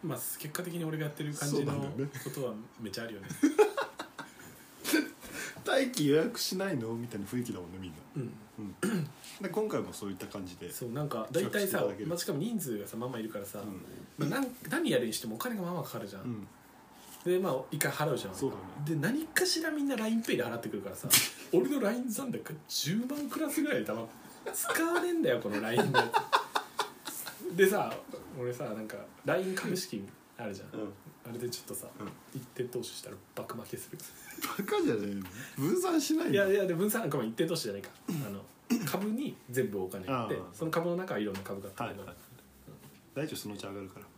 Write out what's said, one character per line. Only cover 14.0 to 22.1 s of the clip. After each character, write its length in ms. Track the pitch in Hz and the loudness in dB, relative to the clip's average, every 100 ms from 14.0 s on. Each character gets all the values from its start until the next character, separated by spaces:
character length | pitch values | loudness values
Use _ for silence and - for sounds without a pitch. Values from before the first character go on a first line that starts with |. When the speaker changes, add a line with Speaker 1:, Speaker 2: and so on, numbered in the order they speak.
| - - 147 | -14 -2 0
Speaker 1:
ま 60 | 240 | 2
あ、 40 | |
な 60 | 262 | 0
ん-、 100 | - - | -4 -2
何 220 | 285 320 | 2 4
や 80 | 135 | 4
る 80 | 113 | 4
に 60 | |
し 80 | - | 0
て 60 | - | -4
も 100 | 110 | -4
お 20 | |
金 180 | 254 220 | -2 -2
が 60 | |
ま 80 | 175 | -2
あ 40 | |
ま 60 | 175 | -2
あ 20 | |
か 100 | 147 | -4
か 60 | 117 | -6
る 60 | 104 | -6
じ 80 | |
ゃ 40 | 98 | -6
ん。 20 | |
Speaker 2:
う 40 | 123 | -6
ん。 200 | 110 95 - - - - - - - | -6 -8 -16 -20 -20 -20 -20 -18 -4
Speaker 1:
で、 140 | - 185 | 2 4
ま 120 | 190 | 4
あ、 60 | 131 - | 0 0
一 80 | 147 | 2
回 80 | 139 | 2
払 220 | - 151 | 4 2
う 60 | 123 | 2
じ 100 | 98 | 0
ゃ 20 | |
ん。 40 | |
Speaker 2:
そ 140 | 95 135 | 0 0
う 20 | |
だ 60 | 98 | 0
ね。 60 | 95 87 | -8 -4
Speaker 1:
で、 100 | 147 156 | 0 2
何 280 | 160 277 | 4 2
か 220 | 320 - 370 | 2 2 4
し 160 | 339 | 2
ら 80 | 320 | 0
み 120 | 302 | 0
ん 60 | 285 | 0
な 80 | 247 | 0
ラ 100 | 214 | 2
イ 80 | |
ン 80 | 226 | 2
ペ 120 | - | 2
イ 20 | - | 0
で 80 | |
払 120 | 123 117 | 0 -2
っ 40 | |
て 80 | 110 | -4
く 80 | 104 | -4
る 60 | |
か 80 | 95 | -6
ら 60 | 95 | -8
さ、 120 | 143 - - | 4 6 6
Speaker 2:
<laughs> 200 | - - | -4 4
Speaker 1:
俺 200 | 175 277 | 6 6
の 100 | 285 | 4
ラ 120 | 208 | 4
イ 60 | 247 | 2
ン 100 | |
残 220 | 254 | 0